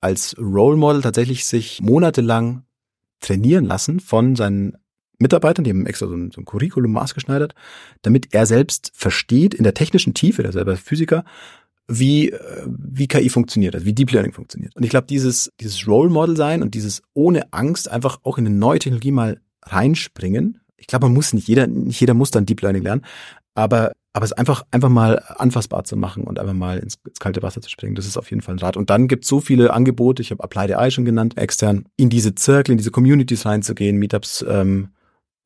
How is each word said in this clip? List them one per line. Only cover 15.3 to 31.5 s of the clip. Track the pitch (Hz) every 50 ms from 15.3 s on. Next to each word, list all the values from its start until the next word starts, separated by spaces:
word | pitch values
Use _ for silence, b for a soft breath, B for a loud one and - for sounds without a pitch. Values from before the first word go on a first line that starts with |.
| 120 - - - _ _
dieses | 110 107 98 92 101
Role | 110 104 120 156 180
Model | 170 151 160 170 165
sein | 156 147 147 160 170
und | - 110 107
dieses | 113 104 104 98 - - _ _
ohne | 143 147 175 175 151 - -
Angst | - 90 120 147 175 - - -
einfach | - 120 127 131 - - _
auch | 135 131
in | - 117
eine | 107 104
neue | 98 107 127 165
Technologie | 160 - 135 123 113 117 139
mal | 139 127 113 110 - - _ _ _ _ _
reinspringen, | - 98 92 110 139 165 160 - - _ - 92 92 98 117 - 214 - - _ _ _
ich | _ -
glaub, | - - 123
man | 135 123 120
muss | 139 147 - -
nicht, | 104 -
jeder, | - 113 120 127
nicht | - 120 131 - 127 120 -
jeder | 127 123 120
muss | 117 139 -
dann | - 110 101
Deep | 98 110 -
Learning | - 101 95 95 92
lernen, | 92 107 131 B B B B B B B B B _ _
aber, | 110 110 107 120 113 110 - - - _ _ -
aber | 104 110
es | 107 -
einfach, | - 127 156 139 131 - _
einfach | - - 135 127
mal | 123 117 113 113 110 - - - -
anfassbar | - - 127 123 123 110 - - 90 95
zu | - 107
machen | 104 95 95 95 - -
und | - 92 -
einfach | - 98 95
mal | 92 90 90 92 92
ins, | - 101 - - _
ins | - - -
kalte | - 101 92 - -
Wasser | 98 - 113
zu | - -
springen, | - - - 104 101
das | 98 98
ist | 101 -
auf | - - -
jeden | 110 107
Fall | - - 92
ein | 92
Rat. | 92 92 -
Und | 98 104 -
dann | 101 110 127
gibt's | 127 135 - -
so | - 135 143
viele | 160 - 143 123 120 120 -
Angebote, | 113 123 131 123 117 120 127 131 123
ich | 113 -
hab | 101 - -
Applied | 95 - 104 98 95
A | 98 - 120
I | 131
schon | 131 - 123
genannt, | 120 117 110 110 117 -
extern | - 110 -